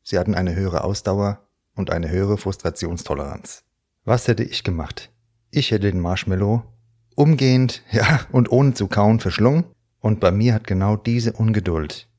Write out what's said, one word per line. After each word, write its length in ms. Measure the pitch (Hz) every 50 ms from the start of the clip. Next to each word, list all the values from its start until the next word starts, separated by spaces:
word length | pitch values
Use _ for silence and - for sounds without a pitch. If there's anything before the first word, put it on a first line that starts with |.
| _
Sie 140 | - - 180
hatten 160 | - 104 101
eine 220 | 90 92 92 85
höhere 260 | 92 98 95 87 80 -
Ausdauer 640 | 95 98 - - 101 95 101 101 101 101 - _ _ _ _ _ _ -
und 140 | - 92 -
eine 200 | 85 85 85 78
höhere 260 | 85 92 98 101 104
Frustrationstoleranz. 1300 | 101 - 95 95 - - 87 80 - 90 82 87 82 - - 78 69 69 71 65 - - - - - _ _ _ _ _ _ _ _ -
Was 220 | - 117 123 -
hätte 160 | - 113 95 120
ich 220 | - - - -
gemacht? 480 | - 87 80 76 - - - - - _ _ _ _ _ _ _ _ -
Ich 180 | - - -
hätte 220 | 113 104 98 101 90
den 80 | 90
Marshmallow 640 | 85 85 92 101 - - 92 92 101 101 113 120 - - _ _ _ _ _ _ _ _ -
umgehend, 720 | - 147 156 160 135 135 131 127 127 131 120 - - _
<laughs> 40 | - -
ja, 280 | 110 107 - 160 131 - - -
und 180 | 127 120 -
ohne 240 | - 127 139 139 123
zu 140 | - 104 92
kauen 320 | - 104 101 107 110 117
verschlungen. 440 | - 95 - - 104 123 147 165 170 - _ _ _ _ _ _
Und 180 | - 110 107 -
bei 140 | - 90 95
mir 220 | 101 113 123 113
hat 120 | 107 -
genau 300 | - 101 92 98 101 107
diese 380 | 104 - 117 117 120 113 117 -
Ungeduld 720 | - 113 110 107 104 90 92 85 78 78 76 - - - _ _